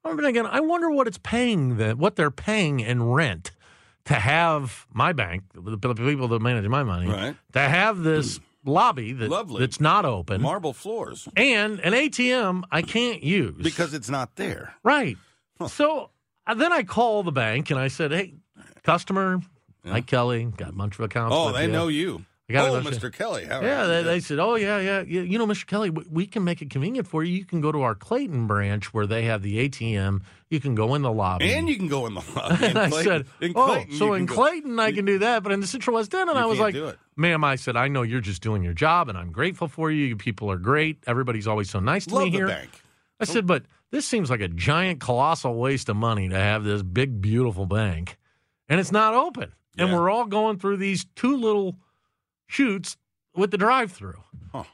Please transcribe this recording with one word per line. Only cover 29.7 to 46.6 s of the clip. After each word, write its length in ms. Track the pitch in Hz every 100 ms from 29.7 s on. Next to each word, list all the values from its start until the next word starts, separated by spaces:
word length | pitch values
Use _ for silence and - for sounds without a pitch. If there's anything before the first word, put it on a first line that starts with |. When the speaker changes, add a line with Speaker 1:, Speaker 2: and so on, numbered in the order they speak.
| 135 113 104
Speaker 1:
M. 260 | 95 98 98 - _
You 100 | 156
can 160 | 139 110
go 180 | 110
in 100 | 143
the 80 | 135
lobby." 420 | 110 95 92 170
Speaker 2:
And 160 | 277 330
you 80 | 247
can 100 | 170
go 180 | 139 117
in 80 | 92
the 60 | -
Speaker 1:
<laughs> 60 | -
Speaker 2:
lobby. 200 | - 175 233
In 40 |
Speaker 1:
And 80 | 220
I 100 | 190
Speaker 2:
Clayton, 140 | 156 180
Speaker 1:
said, 200 | 165 135 -
Speaker 2:
in 140 | 170 196
Speaker 1:
"Oh, 100 | 269
Speaker 2:
Clayton, 280 | 247 - 147
Speaker 1:
so 100 | 208
Speaker 2:
you 60 | 196
Speaker 1:
in 120 | 180
Speaker 2:
can 80 | -
go 60 |
Speaker 1:
Clayton 360 | 285 339 294 226
I 80 | 220
Speaker 2:
you 40 | 202
Speaker 1:
can 100 | 202
do 140 | 196
that, 220 | 220 233
but 120 | 202
in 80 | 196
the 60 | 196
Central 280 | 262 247 226
West 180 | 208
End?" 160 | 370 359
And 80 | 285
Speaker 2:
you 60 |
Speaker 1:
I 20 | 226
was 120 | 214
Speaker 2:
can't 80 | 214
Speaker 1:
like, 80 | 147
Speaker 2:
do 120 | 151
it. 120 | 92 _ -
Speaker 1:
"Ma'am," 300 | 170 160 147
I 100 | 135
said, 220 | - 120
"I 100 | 135
know 140 | 139
you're 180 | 117 123
just 220 | 101 87
doing 180 | 110 107
your 120 | 87
job, 340 | 82 151 175 143
and 100 | 92
I'm 140 | 87
grateful 380 | 85 170 175 165
for 200 | - 160
you. 140 | 151 139
You 100 | 107
people 340 | 120 101 104
are 60 | 92
great. 400 | 95 147 156 156 -
Everybody's 400 | 123 127 113 104
always 220 | 107 98
so 100 | 101
nice 260 | 104 185 170
to 60 | 220
Speaker 2:
Love 100 | 190
Speaker 1:
me 40 |
Speaker 2:
the 60 | 190
Speaker 1:
here." 100 | 190
Speaker 2:
bank. 220 | 85 64 - _ _ _ _
Speaker 1:
I 20 | 214
said, 220 | 185 180
"But 160 | 156 - _ _
this 140 | 277 -
seems 240 | 226 147
like 120 | 120
a 80 | 95
giant, 500 | 85 85 160 185 156
colossal 560 | - 123 147 165 131 117
waste 320 | 131 135 -
of 80 | 104
money 320 | 117 107 92
to 80 | 95
have 300 | 101 107